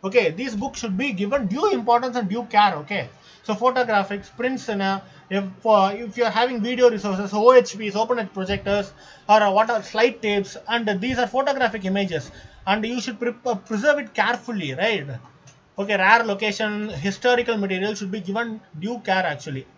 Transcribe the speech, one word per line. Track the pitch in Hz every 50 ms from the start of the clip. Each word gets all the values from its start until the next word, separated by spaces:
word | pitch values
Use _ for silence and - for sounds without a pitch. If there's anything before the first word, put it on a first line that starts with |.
| -
Okay, | 196 196 247 208 165
these | 156 175 254 269 226
books | 202 226 269 269 -
should | - 226 190 185
be | 262 285 226
given | 180 202 202 247 285 247 190
due | 190 262 359 427
importance | 403 370 220 233 233 240 254 254 233 247
and | 233 185
due | 190 233 240
care. | - - 208 208 202 180
Okay, | 147 147 - 202 190 139 - - - _ - - - _
so | - 214
photographics, | 202 233 254 247 254 247 233 214 202 196 190 202 202 196 - -
prints | - 233 254 262 247 - -
in | 214 196
a, | 196 190 196 196 196 - - - - _
if, | 190 196 202 190 190 - -
uh, | 226 214 208 190 196 202
if | 214 240 220 196
you | 240 240
are | 226
having | 190 220 240 254 262 233
video | 202 233 254 240 254 240
resources, | 220 208 160 208 190 185 202 190 180
O | 208 214 240
H | 262 254 240 - - 196
Ps, | 220 208 196 202
open | 226 226 247 240 220 190
projectors, | - 196 185 185 202 196 - 196 202 208 202 196 - - - - - - - -
or, | 202 220
uh, | 214 202
what | 190 202 220 226
are | 240 220 190
slide | - - 214 233 254 - -
tapes, | - 214 208 202 196 196 - - - -
and | 226 240 233 208 208 190
these | 190 247 262 240
are | 247 208
photographic | - 254 269 285 277 269 254 226 220 214 190
images, | 185 190 202 196 190 170 151 127 - - - - - - - -
and | 185 196 214 214
you | 226 240 254
should | 214 - 233 202
pre-, | 240 233 240 233 _
uh, | 254 233
preserve | 190 - - 226 208 214 294 294 294
it | 285 214 -
carefully, | - 208 214 240 233 - - 233 202 170 139 127
right? | 135 185 220 220 185 143 139 127 120 - - _ _ _ - - _ _ _ _ -
Okay, | 202 202 214 196
rare | 185 190 220 233 233
location, | 226 202 196 220 214 202 - 220 214 208 208 208 214
historical | 196 135 147 202 196 - - 247 247 240 240 240 233 214
material | 196 196 190 185 190 208 214
should | 196 208 190
be | 185 220
given | 175 180 196 220 233 233 220 220 - _ - 151
due | 165 214 240 240
care | - - 190 190 185
actually. | 170 147 127 - 160 139 135 131 - _